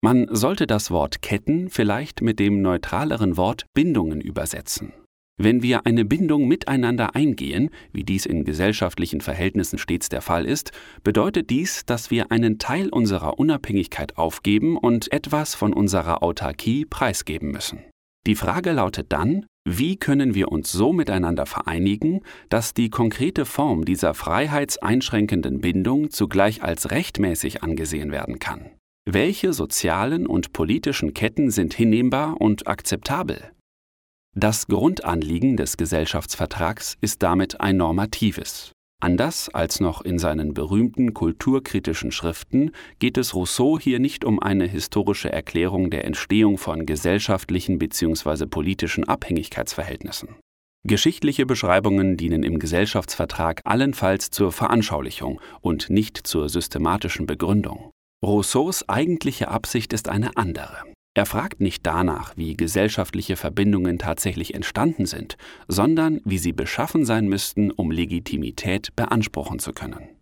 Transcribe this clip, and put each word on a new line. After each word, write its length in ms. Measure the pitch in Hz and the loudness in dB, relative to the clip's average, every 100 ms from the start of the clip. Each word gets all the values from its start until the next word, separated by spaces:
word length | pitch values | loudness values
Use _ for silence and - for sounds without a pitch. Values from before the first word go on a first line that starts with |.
Man 240 | 107 127 120 | 6 4 4
sollte 380 | 113 127 196 147 | 2 2 2 2
das 240 | 107 - | 0 2
Wort 280 | 87 71 - | 0 0 -4
Ketten 480 | - 101 - 160 180 | -4 -2 0 0 0
vielleicht 540 | - 107 104 151 - | 0 2 2 -4 -2
mit 160 | 117 107 | 0 2
dem 240 | 101 101 | 4 4
neutraleren 720 | 95 90 - 90 151 - 101 85 | 2 2 0 -2 0 2 2 2
Wort 300 | 92 123 - | 0 0 -2
Bindungen 460 | - 170 123 80 76 | 2 4 2 0 -2
übersetzen. 720 | - - 78 - - - - - _ _ _ - | -4 -6 -6 -6 -8 -8 -8 -16 _ _ _ 2
Wenn 240 | 104 120 | 4 4
wir 220 | 123 120 | 4 2
eine 220 | 117 117 104 | 2 2 2
Bindung 420 | 160 180 147 131 | 2 2 2 4
miteinander 680 | 160 - 135 120 120 110 | 2 2 0 2 0 0
eingehen, 540 | - 151 113 67 80 147 - - | 2 0 0 -2 0 -2 -2 -12
wie 120 | - | -8
dies 200 | 107 95 | -2 -2
in 200 | - 82 | 0 -2
gesellschaftlichen 760 | 78 76 92 107 92 - 87 76 | 0 2 2 2 -2 -2 -4 -4
Verhältnissen 580 | - 76 95 101 87 - | -4 -2 0 0 -2 -4
stets 300 | - 85 - | -2 -2 -2
der 140 | 67 | -6
Fall 240 | - 85 82 | 0 0 0
ist, 260 | 143 - - - - | -2 -4 -16 -20 -4
bedeutet 460 | 101 104 156 196 - | 0 2 2 0 0
dies, 340 | 127 180 - | 0 0 -6
dass 260 | - 120 - | -4 -4 0
wir 220 | 117 - | -2 2
einen 260 | 113 113 107 | 2 2 0
Teil 300 | - 143 190 | -2 -2 0
unserer 500 | 131 110 95 80 - | 2 2 0 -2 2
Unabhängigkeit 760 | 151 147 - 101 85 - 73 - | 2 2 0 0 0 -4 -8 -2
aufgeben 640 | 82 - - 104 156 170 | -2 0 2 4 4 2
und 340 | 120 117 - | 4 2 0
etwas 420 | 147 - 151 151 | -4 0 -2 -2
von 200 | - 107 | 0 0
unserer 480 | - 101 92 82 85 | 2 2 2 0 0
Autarkie 640 | 87 82 71 - - 127 151 | 0 0 -6 -4 -2 -2 -2
preisgeben 640 | - 127 95 - 80 73 | -2 -2 -2 -6 -6 -6
müssen. 300 | 71 - - - _ _ _ 104 | -6 -8 -10 -20 _ _ _ 0
Die 80 | |
Frage 380 | 104 95 131 175 | 2 2 0 0
lautet 400 | 156 95 - - | 0 0 -2 -4
dann, 320 | 73 95 185 214 _ - | 0 2 0 -4 _ -6
wie 300 | 90 151 190 | 0 0 0
können 360 | - 143 135 | 2 2 4
wir 160 | 98 92 | 2 2
uns 220 | 78 - | 0 -2
so 220 | 87 117 | 2 4
miteinander 500 | 175 143 92 87 82 | 4 2 2 0 0
vereinigen, 800 | 71 - - 82 95 104 156 190 - - - | -2 -4 -4 0 0 2 0 0 -4 -20 -2
dass 240 | 113 120 | -2 0
die 160 | - 117 | 0 0
konkrete 560 | 110 117 107 143 185 | 2 2 2 -2 0
Form 400 | 135 - 147 87 | -2 0 2 2
dieser 300 | 82 90 85 | 2 2 2
freiheitseinschränkenden 1500 | 76 - 90 147 147 143 - 101 123 - 110 104 92 71 67 | 0 0 0 2 0 -2 -2 2 2 2 0 2 0 0 -2
Bindung 480 | 87 95 95 135 151 | 0 2 2 2 0
zugleich 520 | - 101 95 101 107 | 0 0 4 4 2
als 280 | - 82 - | -4 -4 -2
rechtmäßig 720 | 135 180 - 98 82 73 - | -2 -2 0 0 0 -4 -4
angesehen 480 | 82 80 78 78 73 | -4 -4 -2 -4 -4
werden 280 | 71 - - | -6 -6 -8
kann? 320 | - - - _ _ _ | -8 -8 -14 _ _ _
Welche 480 | - 95 151 202 185 | -2 2 2 2 0
sozialen 720 | 151 78 - 87 85 117 165 180 | 0 -2 -2 0 2 0 0 0
und 280 | - - | 0 -2
politischen 580 | - 80 123 - 135 78 | -2 0 2 0 -2 -4
Ketten 380 | - 110 - 139 | -2 -2 0 0
sind 240 | 104 85 | 2 -2
hinnehmbar 680 | - 113 110 127 131 151 - | 2 4 4 4 2 -2 2
und 260 | 110 104 - | 2 2 -2
akzeptabel? 840 | - - 95 - 143 185 - - _ _ _ _ _ _ _ _ - | -4 -2 -4 -2 -4 -4 -6 -10 _ _ _ _ _ _ _ _ 0
Das 280 | 107 110 - | 2 0 0
Grundanliegen 880 | 98 139 185 - 85 76 82 131 113 | 4 4 2 -2 -2 0 2 2 2
des 220 | 69 - | -2 -2
Gesellschaftsvertrags 1200 | 82 82 78 85 - - 82 - 82 107 - - | 0 0 0 -2 -6 -4 -4 -2 -2 -2 -10 -4
ist 220 | 104 - | -4 0
damit 360 | 90 92 92 - | 2 2 0 0
ein 160 | 98 95 | 2 2
normatives. 920 | 82 87 107 - 110 - - - - _ _ _ | 2 0 -2 0 0 0 -8 -12 -14 _ _ _
Anders 480 | 90 90 143 - - | 0 2 2 -2 -6
als 320 | - - - | -2 -2 0
noch 220 | 92 80 | -2 -2
in 160 | - 87 | -4 -2
seinen 340 | 85 78 76 | 0 0 -2
berühmten 600 | 71 73 101 117 113 123 | -4 0 2 2 2 0
kulturkritischen 1000 | 107 - - - 135 131 98 82 82 - | 2 -2 0 0 0 0 -4 -2 -4 -4
Schriften 600 | - 82 82 - 131 151 - - - | -4 -6 -6 -2 0 0 -4 -20 -2
geht 180 | 120 131 | 0 0
es 180 | 120 | -2
Rousseau 440 | 92 90 - 127 156 | -2 -2 2 2 2
hier 200 | 131 120 | 0 2
nicht 280 | 135 - - | 0 0 0
um 120 | 110 | 0
eine 280 | 101 98 90 | 2 0 0
historische 640 | 95 - 104 101 101 - | -2 -2 0 0 0 -2
Erklärung 560 | 80 - 82 90 92 90 | -4 -2 0 0 2 0
der 160 | 71 | 0
Entstehung 540 | - - - 104 107 95 | -4 -6 2 6 6 4
von 260 | - 80 | -2 -4
gesellschaftlichen 920 | 80 78 87 98 - 95 - 90 - 90 | -2 0 2 2 2 -2 0 -2 0 0
beziehungsweise 680 | 80 - 82 80 73 76 73 | 0 0 0 0 -2 -2 -2
politischen 580 | 78 78 98 85 - | -2 -2 0 -2 -2
Abhängigkeitsverhältnissen. 1300 | - 139 - 82 - - - - - - - - - - _ _ _ _ - | -2 -2 0 -2 -2 -6 -6 -6 -8 -8 -10 -10 -12 -18 _ _ _ _ 0
Geschichtliche 600 | 104 165 - 151 135 131 | 4 4 2 0 2 0
Beschreibungen 720 | 123 92 92 104 98 95 87 | 2 4 4 6 4 4 2
dienen 240 | 82 82 | 2 2
im 160 | 60 82 | 2 0
Gesellschaftsvertrag 1040 | 78 85 104 101 - - 82 - 82 82 | 0 2 2 0 -4 -4 -4 -2 -2 -2
allenfalls 680 | - 113 139 131 95 98 - | -2 2 2 2 2 2 -2
zur 220 | - 98 | 0 0
Veranschaulichung 880 | 80 113 117 104 76 65 - 67 64 - - | 2 2 2 2 -2 -4 -8 -8 -8 -12 -6
und 260 | 87 76 - | -2 -2 2
nicht 380 | 98 107 - - | 0 0 -6 -4
zur 240 | 80 73 | -2 0
systematischen 760 | 85 - 69 80 98 - - | -2 -4 -2 0 0 -2 -6
Begründung. 680 | 80 76 82 104 - - - _ _ _ | -6 -2 2 2 0 -8 -16 _ _ _
Rousseaus 640 | 90 104 196 - 160 185 - | 2 2 2 2 2 -2 -2
eigentliche 640 | 104 160 165 160 - - | 0 2 0 -2 -4 -4
Absicht 460 | 113 - 123 110 | -4 -2 -4 -2
ist 160 | 113 - | -4 -2
eine 260 | 98 120 - | -2 -2 -2
andere. 400 | 98 80 - - - - _ | -2 -4 -10 -14 -18 -20 _
Er 100 | - | -2
fragt 380 | 101 104 175 - | 0 -2 -6 -2
nicht 240 | 98 - 85 | -2 -2 -2
danach, 500 | 82 90 76 - - | 0 0 -2 -8 -8
wie 220 | 80 73 | -8 -4
gesellschaftliche 760 | 82 - 104 107 95 - - 92 | -2 2 0 0 -4 -6 -4 -4
Verbindungen 640 | 80 80 101 101 90 87 | -4 2 2 4 2 0
tatsächlich 540 | - 82 98 - 101 | -2 -2 -2 -4 -6
entstanden 540 | - - - 147 160 95 | -6 -6 0 0 0 -4
sind, 320 | - - - - - - | -4 -12 -14 -18 -20 -4
sondern 540 | 90 123 160 160 156 - | 2 4 4 2 0 0
wie 100 | 92 | 0
sie 160 | 87 | 0
beschaffen 540 | 80 - - 156 - 120 | -2 -4 -4 -2 0 2
sein 200 | 113 104 | 2 2
müssten, 440 | 98 - - 104 | 0 -2 0 0
um 200 | - 85 | 0 -2
Legitimität 1040 | 82 85 85 - 71 65 - - 95 - - | 0 0 -2 -4 -4 -4 -6 -2 -2 -4 -6
beanspruchen 640 | - 117 107 - - - | 0 0 0 -4 -6 -6
zu 140 | - | -8
können. 360 | - - - - _ | -8 -12 -12 -18 _